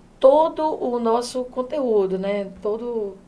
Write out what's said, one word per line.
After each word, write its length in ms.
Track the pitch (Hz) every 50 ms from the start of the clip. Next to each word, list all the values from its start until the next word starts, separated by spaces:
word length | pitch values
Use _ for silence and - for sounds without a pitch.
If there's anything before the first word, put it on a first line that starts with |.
| - - _ -
todo 640 | - 269 277 302 320 320 320 320 311 320 302 - 285
o 160 | 254 240 240
nosso 460 | 233 226 226 247 240 240 - 254 247
conteúdo, 760 | 247 - 254 254 254 294 302 262 247 220 208 190 190 190 185
né? 320 | 190 196 202 202 196 185 185 -
Todo 560 | - 208 208 226 240 240 240 226 208 196 190 - -